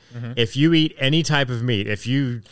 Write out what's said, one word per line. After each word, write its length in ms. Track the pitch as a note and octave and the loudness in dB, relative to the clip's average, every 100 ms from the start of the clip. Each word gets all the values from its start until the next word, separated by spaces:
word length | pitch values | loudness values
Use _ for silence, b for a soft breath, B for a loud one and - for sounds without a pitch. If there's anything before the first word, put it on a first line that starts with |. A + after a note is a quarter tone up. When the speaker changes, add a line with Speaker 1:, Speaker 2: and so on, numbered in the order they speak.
| b A#2 | b -14
Speaker 1:
Mm-hmm. 160 | A#2 A#2+ | -8 -2
Speaker 2:
If 200 | A2+ C3+ | -2 2
you 160 | D#3 | 4
eat 200 | E3 D#3 - | 4 2 0
any 240 | C3+ D#3+ | 0 2
type 260 | E3 D3 C3 | 2 0 0
of 120 | A#2+ | -2
meat, 240 | B2 G#2+ G#2+ | -2 -2 -2
if 180 | G#2 A#2 | -6 -2
you 340 | C3+ C3+ A#2+ - | -2 -2 -6 -12